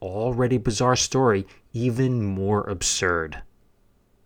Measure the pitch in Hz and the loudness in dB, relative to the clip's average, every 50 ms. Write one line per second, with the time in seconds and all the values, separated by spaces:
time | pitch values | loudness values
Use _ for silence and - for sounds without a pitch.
0 | - 95 92 104 110 127 123 117 127 120 127 123 104 131 110 104 127 123 123 120 | -12 -8 -6 -4 -4 -2 0 0 0 2 0 0 0 -2 0 2 2 4 4 2
1 | - - - 131 135 123 107 98 95 - - - _ _ - 117 117 127 113 120 | 2 0 2 2 4 4 4 2 0 -4 -12 -20 _ _ -6 -4 -2 -2 0 0
2 | 135 127 127 120 107 101 95 95 98 98 107 104 - - 101 90 - - - - | 0 0 0 0 -2 -2 -2 -2 0 2 2 0 0 -2 -4 -4 -2 -2 -2 0
3 | - 92 87 85 80 78 73 - - - _ _ _ _ _ _ _ _ _ _ | 0 0 2 0 -2 -4 -8 -12 -14 -16 _ _ _ _ _ _ _ _ _ _
4 | _ _ _ _ _ | _ _ _ _ _